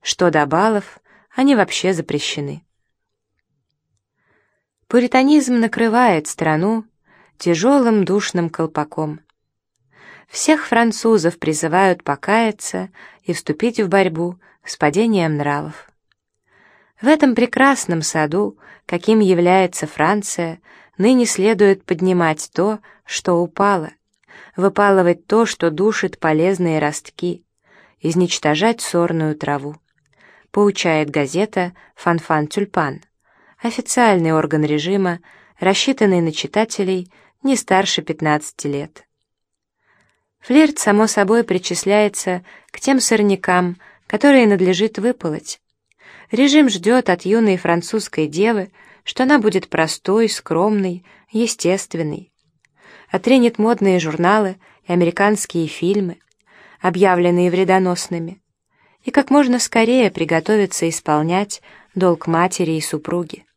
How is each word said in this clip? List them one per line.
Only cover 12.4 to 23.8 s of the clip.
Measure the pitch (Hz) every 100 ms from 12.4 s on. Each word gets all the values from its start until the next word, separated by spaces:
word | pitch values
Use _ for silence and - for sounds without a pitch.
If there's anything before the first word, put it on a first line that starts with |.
| 226 214 - 185 185 _ - _
и | -
вступить | 175 - 151 233 226
в | 202
борьбу | 196 185 160 175 180 _ _ -
с | -
падением | 151 151 226 208 165 151
нравов. | 147 143 151 151 - _ _ _ _ _ _ _ _ _ _ _
В | 233
этом | 311 285 226
прекрасном | 240 - 269 269 - 165
саду, | 156 165 151 170 208 - - - -
каким | 175 190 220
является | 202 175 175 190 180 - 151
Франция, | - 156 214 190 - 170 165 _ - _ -
ныне | 196 254 233
следует | - 196 214 202 196 -
поднимать | 170 185 180 165 156 -
то, | - 196 208 _ _ -
что | - - 175
упало, | 170 - 202 190